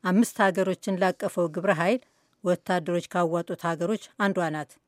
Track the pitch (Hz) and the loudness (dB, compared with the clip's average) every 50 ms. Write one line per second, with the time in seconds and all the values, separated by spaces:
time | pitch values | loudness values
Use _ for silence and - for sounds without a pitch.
0 | - 185 180 202 233 - - - 214 190 175 185 190 190 185 - - - 196 180 | 0 2 4 4 4 2 2 2 2 2 4 2 0 0 -2 -4 -4 -4 -2 0
1 | 196 185 180 _ - 196 - - 175 165 156 180 170 208 185 156 170 180 233 254 | 0 0 0 _ -6 -4 -2 0 -2 -2 -2 -2 0 0 0 2 2 0 0 -2
2 | _ _ _ _ _ _ _ _ - 175 180 170 _ - 185 180 165 180 175 175 | _ _ _ _ _ _ _ _ -2 -2 -2 -2 _ -2 -2 -2 0 -2 -2 -2
3 | 165 - - 180 175 165 165 170 170 - 180 - - 170 170 151 170 180 220 208 | -4 -2 -2 0 0 0 0 -2 -4 -4 -8 -4 -4 -4 -2 -2 -2 -4 -4 -4
4 | - - _ - 208 196 190 190 175 160 156 151 147 _ - _ _ | -6 -14 _ -2 0 0 0 0 -2 -2 -4 -6 -8 _ -14 _ _